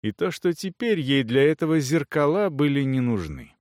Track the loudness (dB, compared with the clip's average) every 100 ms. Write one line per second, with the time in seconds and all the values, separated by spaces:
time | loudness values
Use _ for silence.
0 | -6 -4 -4 -2 -4 -4 -8 -4 -2 0
1 | 2 0 2 4 4 2 0 0 2 -2
2 | 0 0 0 0 -2 0 0 0 0 0
3 | 0 -2 -4 -10 -16 _